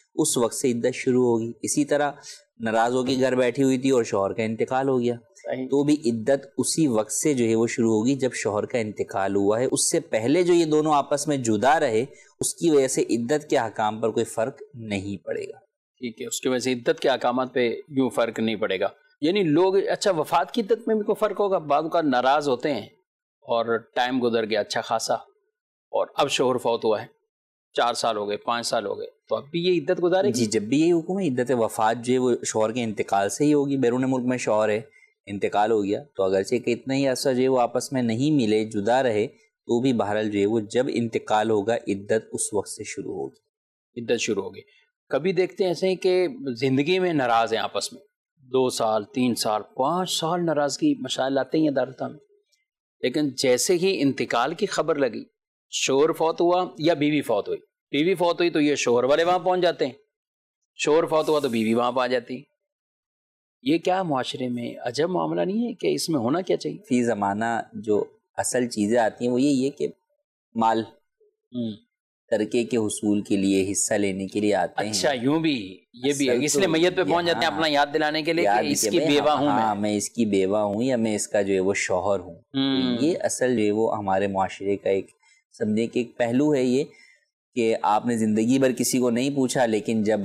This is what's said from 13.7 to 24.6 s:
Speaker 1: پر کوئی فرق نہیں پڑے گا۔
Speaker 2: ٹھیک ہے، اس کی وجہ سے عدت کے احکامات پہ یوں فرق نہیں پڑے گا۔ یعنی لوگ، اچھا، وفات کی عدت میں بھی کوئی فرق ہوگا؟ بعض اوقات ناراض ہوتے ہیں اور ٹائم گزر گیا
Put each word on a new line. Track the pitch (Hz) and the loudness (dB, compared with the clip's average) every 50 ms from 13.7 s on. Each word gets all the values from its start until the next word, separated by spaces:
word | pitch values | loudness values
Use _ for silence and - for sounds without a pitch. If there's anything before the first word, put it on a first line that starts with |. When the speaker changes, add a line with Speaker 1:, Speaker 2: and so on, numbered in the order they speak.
| - - 110 107 110 110 | -2 -2 -2 -2 -2 -2
Speaker 1:
پر | 117 113 | -2 -2
کوئی | 110 120 113 | 0 -2 -2
فرق | - - - 113 127 139 - - - - | -2 -2 -4 -4 -4 -4 -8 -16 -18 -16
نہیں | 120 113 107 101 98 95 101 101 92 - | -14 -8 -6 -6 -6 -4 -6 -8 -10 -8
پڑے | - - - - | -8 -8 -8 -8
گا۔ | - - - _ _ _ _ _ _ _ | -12 -14 -18 _ _ _ _ _ _ _
Speaker 2:
ٹھیک | - 127 120 113 - 123 | -12 -12 -12 -10 -10 -10
ہے، | |
اس | 117 - - | -8 -8 -4
کی | - 135 | -2 -2
وجہ | 127 123 | -2 0
سے | 117 131 127 | 0 -2 -2
عدت | 120 117 - - - | -2 0 -2 -2 0
کے | - 151 | 0 0
احکامات | 127 120 - 123 120 127 127 123 - | 0 0 0 0 0 0 -2 -2 0
پہ | 135 123 117 - - - - | 0 0 0 0 -4 -8 -6
یوں | 147 131 131 123 | -2 -2 0 0
فرق | - - 117 117 107 - | 0 0 0 0 0 -2
نہیں | 113 110 110 | -2 -2 -2
پڑے | 95 107 98 95 92 | -2 -2 -2 -2 0
گا۔ | 98 95 - _ _ _ _ - | -2 -4 -4 _ _ _ _ -4
یعنی | 143 156 190 208 190 | -2 0 0 2 2
لوگ، | 156 147 165 185 190 190 196 160 - | 2 4 4 4 4 2 2 0 0
اچھا، | 175 - - 208 | -2 -2 0 0
وفات | 185 156 143 - - 170 190 - - | 0 0 0 0 0 0 0 0 -2
کی | 240 | -2
عدت | 220 190 233 220 - - | 0 0 0 -2 0 -2
میں | 220 | -2
بھی | 220 208 | 0 0
کوئی | 220 202 - | -2 -2 0
فرق | 214 208 190 190 | 0 -2 0 0
ہوگا؟ | 202 202 190 175 | 0 0 0 -2
بعض | 156 147 139 147 160 | 0 0 0 0 0
اوقات | 160 175 170 160 | 0 0 0 2
ناراض | 147 123 123 123 131 139 156 147 143 | 2 2 2 4 4 2 2 2 0
ہوتے | 123 117 - 156 139 | -2 0 0 -2 -4
ہیں | 107 104 - _ _ _ _ _ _ _ _ _ _ | -4 -6 -12 _ _ _ _ _ _ _ _ _ _
اور | - 127 120 117 113 117 117 113 117 _ - | -6 -4 -2 -2 0 0 -2 -2 -4 _ -4
ٹائم | 127 123 123 131 131 120 | -2 -2 0 0 0 0
گزر | 120 113 117 113 | 0 0 0 0
گیا | 104 107 104 | 0 0 -2